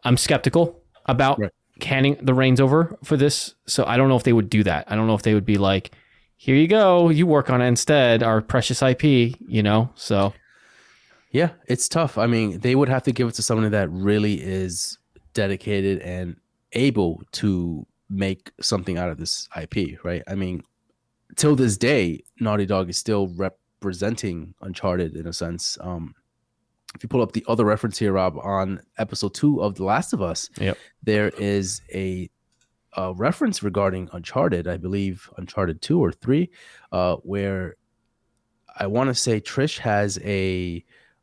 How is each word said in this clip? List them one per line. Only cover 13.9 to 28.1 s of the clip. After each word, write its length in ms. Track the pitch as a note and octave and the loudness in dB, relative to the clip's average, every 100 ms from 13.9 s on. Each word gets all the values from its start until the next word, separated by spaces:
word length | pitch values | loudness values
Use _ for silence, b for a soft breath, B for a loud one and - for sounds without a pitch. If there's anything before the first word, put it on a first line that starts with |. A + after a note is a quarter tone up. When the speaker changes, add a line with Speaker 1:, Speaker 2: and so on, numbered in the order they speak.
Speaker 2:
really 500 | F2 G2 G#2 G#2+ F#2+ | -2 0 2 2 -2
is 560 | D#2+ F#2+ F#2 F2 - - _ _ _ | -4 -4 -4 -6 -8 -10 _ _ _
dedicated 680 | - G2 F#2+ - G2+ G2 G2 | -2 -2 -2 -4 -2 0 -2
and 360 | F2+ F2+ F2 E2+ _ _ _ | -6 -8 -10 -12 _ _ _
able 500 | A2+ C3+ A2 F2+ E2 - | 0 0 2 0 -2 -10
to 540 | - G#2 F#2 F2 D#2 - _ _ | -4 -2 0 -2 -6 -12 _ _
make 420 | G2 G2 F#2+ - - | -4 -4 -4 -12 -8
something 380 | - G#2 F2+ F2 | -4 -4 -2 -4
out 100 | F2+ | -4
of 100 | D#2 | -6
this 300 | E2 - - | -6 -8 -8
I 120 | E2+ D#2 | -14 -8
P, 300 | - F2+ E2 | -4 -4 -6
right? 220 | F2 F2 - | -8 -8 -6
I 80 | |
mean, 300 | G2 F#2 F2+ - _ _ _ _ _ _ - | -6 -6 -8 -12 _ _ _ _ _ _ 0
till 180 | D3+ | 2
this 220 | C#3 B2+ G2 | 4 2 2
day, 480 | A#2+ C#3+ F2+ D2+ - _ | 0 2 0 -2 -10 _
Naughty 260 | A2+ G#2 G2 | -2 0 0
Dog 240 | F#2+ F2+ | 0 -2
is 60 | E2+ | -6
still 320 | - G#2 G2 F2 | -2 -2 -2 -2
representing 1160 | F#2+ - _ _ G2+ F2+ G2+ A2+ G#2 E2+ E2 - | -6 -6 _ _ -8 -4 -4 -4 -6 -8 -10 -16
Uncharted 540 | G2 F2 G2 F2+ E2+ | -14 -6 -4 -2 -4
in 140 | D#2+ E2 | -6 -10
a 40 | |
sense. 460 | E2+ E2+ F2 - - | -8 -6 -6 -8 -8
Um, 360 | F#2 F2 D#2+ - _ _ _ _ _ _ - | -10 -10 -10 -16 _ _ _ _ _ _ -20
if 80 | - | -16
you 60 | A2+ | -4
pull 140 | B2+ | -2
up 100 | A2 | 0
the 120 | - - | -2 -2
other 160 | A2+ | 0
reference 340 | G#2+ G#2+ A#2 - | 2 2 -2 -2
here, 140 | G#2 | 0